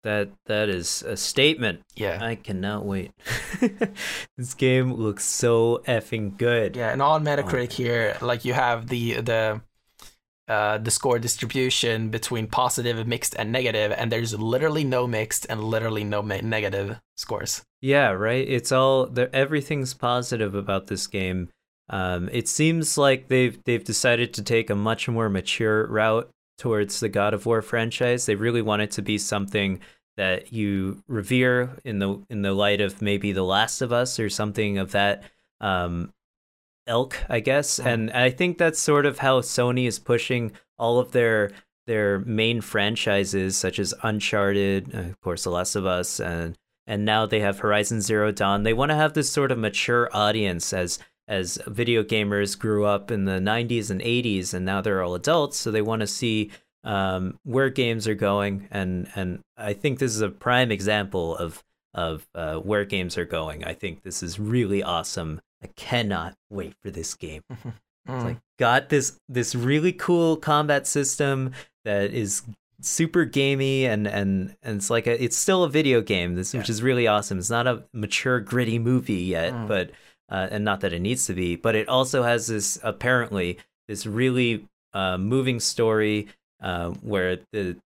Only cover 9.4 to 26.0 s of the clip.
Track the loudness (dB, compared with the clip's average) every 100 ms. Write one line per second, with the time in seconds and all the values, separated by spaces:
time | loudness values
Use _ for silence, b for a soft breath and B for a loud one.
9.4 | 0 -2 -8 _ _ _ B B _ _
10.4 | -2 0 2 0 -2 0 2 0 0 -4
11.4 | -2 0 0 2 0 0 -2 -4 -4 -4
12.4 | -2 0 0 0 -2 -2 -2 -2 -4 -4
13.4 | -2 0 0 0 0 0 0 0 -2 -2
14.4 | 0 2 2 0 0 0 0 -2 -2 -4
15.4 | -4 -6 -2 -2 -2 -2 -2 -2 -2 -4
16.4 | -2 -2 -2 -2 -6 -8 _ -14 -6 -6
17.4 | -4 -8 _ _ 2 4 4 2 0 0
18.4 | 0 -2 2 2 4 4 2 0 0 2
19.4 | 2 0 -2 -4 -4 -4 0 0 -2 -2
20.4 | -2 -2 -2 -2 -2 -6 -4 -2 -2 -2
21.4 | -4 _ _ _ -8 -4 -2 -2 -2 -4
22.4 | -2 2 2 2 0 2 4 4 2 4
23.4 | 4 0 -2 -2 0 0 2 2 0 -4
24.4 | 2 2 2 0 0 -2 -2 0 0 0
25.4 | -2 0 2 2 2 2